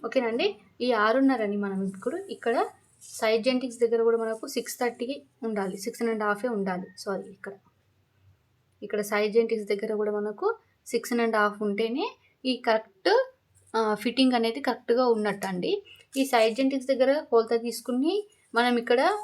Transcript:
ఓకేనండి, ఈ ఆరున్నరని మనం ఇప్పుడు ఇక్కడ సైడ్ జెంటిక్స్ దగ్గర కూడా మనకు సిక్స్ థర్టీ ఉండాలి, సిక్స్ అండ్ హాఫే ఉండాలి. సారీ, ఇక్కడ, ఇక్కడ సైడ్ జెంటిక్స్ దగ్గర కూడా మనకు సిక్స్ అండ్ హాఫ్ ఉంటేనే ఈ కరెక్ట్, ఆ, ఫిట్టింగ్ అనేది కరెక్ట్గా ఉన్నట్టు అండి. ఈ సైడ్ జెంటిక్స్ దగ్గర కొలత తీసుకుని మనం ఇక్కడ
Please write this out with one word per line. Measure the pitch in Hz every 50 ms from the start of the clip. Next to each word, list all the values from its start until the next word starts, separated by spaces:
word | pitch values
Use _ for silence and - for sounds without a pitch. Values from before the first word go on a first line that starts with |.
| -
ఓకేనండి, | 233 - 262 247 226 220 247 330 415 403 - _ _ _ _ 240
ఈ | 247 247 220 208
ఆరున్నరని | 220 233 262 277 269 269 233 220 202 208 208 202
మనం | 196 196 190 196 196
ఇప్పుడు | 190 190 - 247 285 359 392 392 -
ఇక్కడ | - - 240 233 294 403 466 - - _ _ _ _ -
సైడ్ | - - - - 220 220 226 214
జెంటిక్స్ | 254 254 254 254 254 226 - 240
దగ్గర | 226 226 233 226 226
కూడా | 226 233 226
మనకు | 220 226 226 - 277 -
సిక్స్ | 254 226 - - -
థర్టీ | 254 240 240 - 247 240 277 277 - _ _ _ -
ఉండాలి, | 226 220 208 196 190 185 196 190
సిక్స్ | 240 226 - 233
అండ్ | 233 226 220 214
హాఫే | 208 208 202 - 247 240
ఉండాలి. | 208 196 190 185 180 185 - - - -
సారీ, | 214 190 190 196 - 190
ఇక్కడ, | - - 202 196 - _ _ _ _ _ _ _ _ _ _ _ _ _ _ _ _ _ _ _ _ _ _ _ _ -
ఇక్కడ | 202 - 208 208 208
సైడ్ | 220 208 208 214 202
జెంటిక్స్ | 233 233 226 226 220 208 202 214
దగ్గర | 202 214 214 220 208
కూడా | 208 208 208 208
మనకు | 208 214 208 208 349 415 440 - _ _ _ _ _
సిక్స్ | - - 233 233 - 247
అండ్ | 233 233 226 226 214
హాఫ్ | 208 208 202 202 214
ఉంటేనే | 208 202 202 226 226 233 277 392 480 - _ _ _ _ _ _
ఈ | 254 254 240 - -
కరెక్ట్, | 220 220 220 - _ _ _ 359 392 508 523 523 - _ _ _ _ _ _ _ -
ఆ, | 226 226 233 247 202 -
ఫిట్టింగ్ | 247 233 247 269 262 254 240
అనేది | 226 226 226 285 277 -
కరెక్ట్గా | 240 240 _ - 240 240 254 247 233
ఉన్నట్టు | 214 208 214 196 202 196 190
అండి. | 190 180 180 - 370 403 - - - _ - _ - 269
ఈ | 269 269 -
సైడ్ | 233 220 226 226 220
జెంటిక్స్ | 269 269 277 269 254 - 277
దగ్గర | 233 254 254 277 302 302 -
కొలత | - 226 220 220 233 233 226
తీసుకుని | 240 226 - - - 247 247 269 320 359 415 415 _ _ _ _ _ -
మనం | 233 240 247 240 240 233
ఇక్కడ | 240 247 247 277 339 415 415